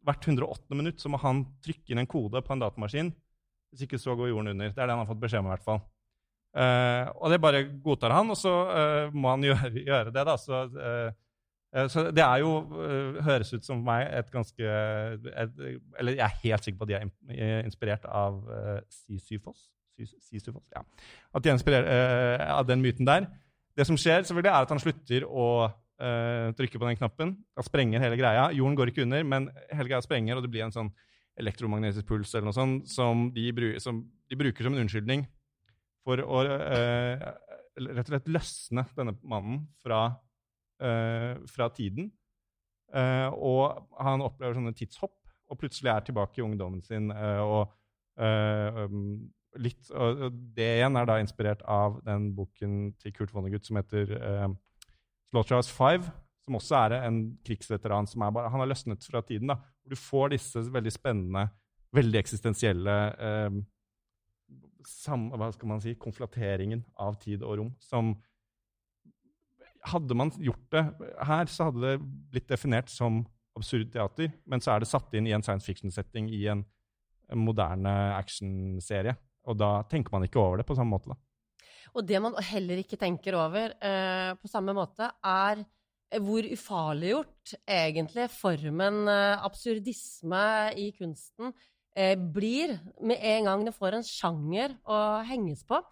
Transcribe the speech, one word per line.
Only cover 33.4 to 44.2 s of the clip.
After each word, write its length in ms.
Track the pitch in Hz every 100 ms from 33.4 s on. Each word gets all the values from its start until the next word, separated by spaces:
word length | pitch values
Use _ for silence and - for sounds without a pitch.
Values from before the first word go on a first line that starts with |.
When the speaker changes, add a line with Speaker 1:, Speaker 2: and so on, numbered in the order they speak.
| 117 117
Speaker 1:
bru-, 220 | 117 117
som 220 | 131 113 117 _ _
de 80 | 131
bruker 300 | 143 - 120
som 80 |
en 80 | 139
unnskyldning 400 | 110 107 107 139 139 _ _ _ _ _ _ _
for 160 | - 127
å, 220 | 127 131
eh, 800 | 139 139 151 127 120 120 123 127 - - - - - -
rett 240 | 131 123
og 60 | 120
slett 200 | 143 143
løsne 500 | 160 - - - 120 127 -
denne 180 | 123 104
mannen 400 | - 107 101 135 151 _
fra, 220 | 127 110 113 123 _ _ _ _ _ _
eh, 560 | 127 113 113 117 120 123 135
fra 240 | - 117
tiden. 400 | 113 104 101 202 _ _ _ _ _ _ _ _
Eh, 360 | 139 127 131 131
og 540 | - 131 131 139 - - -
han 220 | 135 135